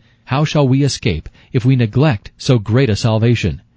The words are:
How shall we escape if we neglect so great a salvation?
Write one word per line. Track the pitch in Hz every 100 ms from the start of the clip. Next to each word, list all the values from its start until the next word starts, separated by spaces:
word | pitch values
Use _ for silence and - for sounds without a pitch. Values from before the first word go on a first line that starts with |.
| _ _ -
How | 135
shall | 156 151 135
we | 135
escape | 139 - 120 78 - - _
if | 127
we | 123 131
neglect | 113 123 156 110 - -
so | - 123
great | 101 117 131
a | 98
salvation? | 120 110 117 117 92 69 _